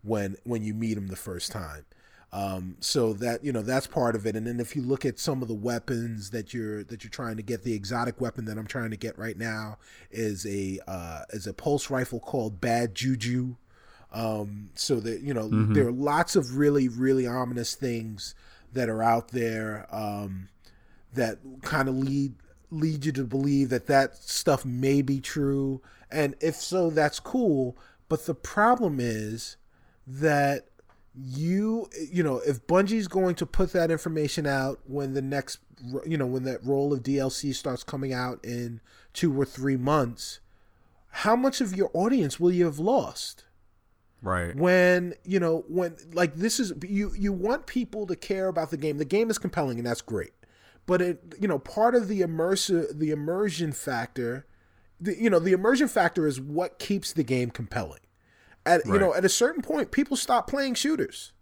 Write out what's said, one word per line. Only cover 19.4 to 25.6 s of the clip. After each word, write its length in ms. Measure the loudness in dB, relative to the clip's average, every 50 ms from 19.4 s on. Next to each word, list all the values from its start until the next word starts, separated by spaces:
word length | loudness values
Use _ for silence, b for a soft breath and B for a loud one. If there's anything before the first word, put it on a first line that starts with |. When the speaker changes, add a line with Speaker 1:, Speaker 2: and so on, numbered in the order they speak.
| -2 0 -2 -2 -4 -4 -6 -8 -10 -8
Speaker 1:
um, 580 | -8 -6 -4 -4 -4 -4 -6 -6 -8 -10 -12 -14 _ _ b b b b b b b b b -8 -2
that 240 | -2 -2 -2 -2 -6 -12 -18 -18 -12 -8
kinda 280 | -2 0 0 0 2
lead, 420 | 0 0 0 0 0 0 -2 -2 -4 -10 -20 -20 -20 -20 _ _
lead 340 | -4 -2 0 0 0 0 -2
you 60 | -2 -2
to 100 | -2 -4
believe 460 | -2 -2 0 2 4 4 4 4 2
that 180 | 0 -2 2
that 300 | 4 6 6 6 4 -2
stuff 480 | -12 -10 -6 -6 0 2 2 2 2 0
may 360 | -4 -4 0 2 4 4 4
be 200 | 4 2 0 -2
true. 600 | -2 -6 -2 0 0 2 2 0